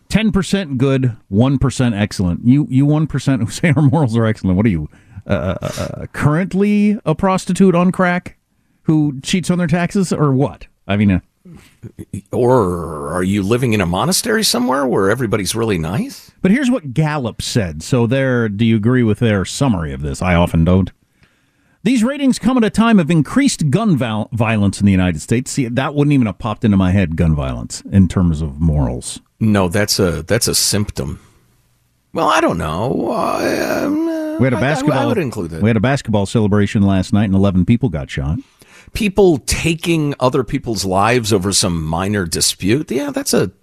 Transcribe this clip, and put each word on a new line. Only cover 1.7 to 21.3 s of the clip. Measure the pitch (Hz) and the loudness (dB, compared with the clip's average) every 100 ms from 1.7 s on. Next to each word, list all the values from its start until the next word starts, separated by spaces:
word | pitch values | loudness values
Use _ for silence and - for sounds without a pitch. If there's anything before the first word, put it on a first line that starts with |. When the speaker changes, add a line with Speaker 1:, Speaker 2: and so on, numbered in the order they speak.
| - 123 | 0 0
Speaker 1:
excellent. | 101 104 - 90 82 | 0 -2 0 -2 2
You, | 120 139 151 | 4 4 2
you | 127 | 2
one | 143 151 156 | 2 2 0
percent | 135 - 131 | -2 -2 0
who | 113 | -2
say | - 170 143 | -2 0 4
our | |
morals | 143 156 131 117 | 4 2 2 2
are | 110 | 0
excellent, | 107 95 90 | 0 0 2
what | 113 | 2
are | |
you, | 82 73 - _ - - | 0 -6 -12 _ -18 -4
uh, | 95 92 - | -4 -2 -6
uh, | - - | -8 -8
uh, | - - - | -8 -8 -12
currently | - 147 156 185 185 208 208 208 208 | -2 0 0 0 0 2 2 2 0
a | - | -2
prostitute | 156 190 190 - 180 196 170 | 0 0 0 -2 4 4 6
on | 180 | 2
crack | - 180 175 - - _ _ _ _ - | 2 0 -2 -8 -20 _ _ _ _ 0
who | 156 147 135 | 2 0 -4
cheats | - 190 160 | -2 -2 0
on | 180 | -2
their | 170 | 0
taxes, | 175 170 202 180 | 0 0 -2 -2
or | 175 147 | 0 2
what? | 131 139 - - _ - | 2 0 -4 -20 _ -4
I | 101 | 2
mean, | 104 | 4
uh, | 90 - _ 180 160 - _ 110 - - 98 - | 2 -2 _ -20 -20 -20 _ -20 -18 -14 -14 -8
Speaker 2:
Or | 104 120 127 92 87 82 76 73 | 0 4 4 2 -2 -6 -8 -6
are | 90 | -2
you | 92 101 | 0 0
living | 95 120 127 | 0 0 0
in | 107 | 0
a | 85 | 0
monastery | 92 135 190 - 220 | 0 0 -2 -2 -2
somewhere | 208 233 247 269 262 | -2 -2 -2 -2 0
where | 151 95 | 0 0
everybody's | 120 117 107 87 | 0 -2 -2 -2
really | 110 113 90 | -4 -2 -2
nice? | 78 113 262 - - _ | -2 -4 -6 -10 -20 _
Speaker 1:
But | 185 | 0
here's | 240 247 | 2 2
what | 247 147 | -2 -2
Gallup | 120 151 151 117 - | -2 -2 -2 -4 -6
said. | - 123 90 76 | -4 -2 -2 -6
So | - 127 117 | -2 0 2
there, | 135 135 123 113 | 0 0 0 -2
do | 101 | 0
you | 117 113 | 2 2
agree | 110 127 | 2 2
with | 113 101 | 2 2
their | 117 101 | 2 2
summary | 87 - 139 92 78 | -2 -2 0 0 -4
of | 67 | -6
this? | 73 67 | -6 -4
I | 90 | 2
often | 87 87 85 | 2 2 2
don't. | 82 92 87 - _ _ _ | 4 4 0 -6 _ _ _